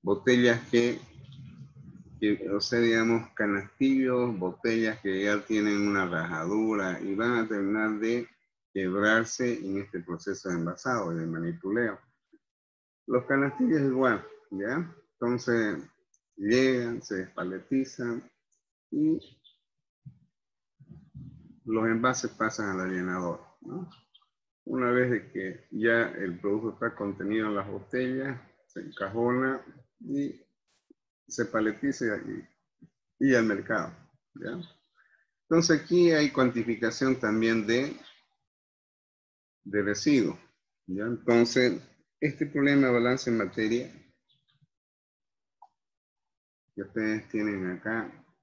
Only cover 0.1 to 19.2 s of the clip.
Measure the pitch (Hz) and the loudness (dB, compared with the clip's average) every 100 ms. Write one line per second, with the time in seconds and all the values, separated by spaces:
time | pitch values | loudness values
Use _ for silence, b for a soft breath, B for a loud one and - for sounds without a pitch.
0.1 | 101 - 123 123 117 - 120 120 - - | 2 4 6 6 4 2 4 4 -2 -10
1.1 | - - - - - - - - - - | -20 -20 -20 -20 -18 -20 -20 -20 -20 -20
2.1 | - 107 104 92 101 - 117 117 113 113 | -2 0 0 -2 -2 0 2 4 4 4
3.1 | 113 113 - 104 101 98 _ 135 135 131 | 2 -2 -2 0 0 -4 _ 2 4 2
4.1 | 123 123 104 90 90 117 113 110 107 98 | 2 0 -2 -4 -2 0 2 0 -2 -2
5.1 | 95 101 104 - 107 104 101 101 101 92 | 0 2 0 0 0 2 2 2 2 0
6.1 | 85 82 80 82 107 110 107 95 87 98 | -2 -4 -4 -2 0 0 0 -2 -4 -4
7.1 | 98 117 120 110 107 98 110 110 107 113 | -2 0 0 0 -2 0 0 0 0 -2
8.1 | 120 117 _ _ _ _ 98 92 95 104 | -2 -4 _ _ _ _ -4 -2 2 4
9.1 | 110 113 - 123 110 98 98 101 90 85 | 4 2 -2 -2 -2 -4 -6 -6 -10 -8
10.1 | 82 - 92 95 85 85 87 131 120 90 | -8 -6 -6 -4 -4 -4 -4 -4 -2 -2
11.1 | 82 82 82 85 85 95 110 117 98 _ | -4 -4 -4 -6 -6 -2 0 -2 -4 _
12.1 | _ _ _ _ _ _ _ _ _ - | _ _ _ _ _ _ _ _ _ -2
13.1 | 123 123 139 139 - 254 160 139 127 131 | -2 2 2 2 2 2 4 2 4 4
14.1 | 104 - - _ 98 104 143 170 - _ | 2 -4 -20 _ -6 -4 -4 -6 -12 _
15.1 | _ 120 123 123 117 107 82 - _ _ | _ -2 -2 0 2 2 -2 -10 _ _
16.1 | _ _ - 101 123 131 127 117 120 - | _ _ -6 2 4 4 2 -2 -6 -6
17.1 | 95 92 - 90 92 - 135 131 - 120 | -6 -6 -8 -6 -8 -2 -2 -2 -6 -6
18.1 | 117 - _ _ _ _ _ _ - 156 | -6 -10 _ _ _ _ _ _ -2 0
19.1 | 160 | 0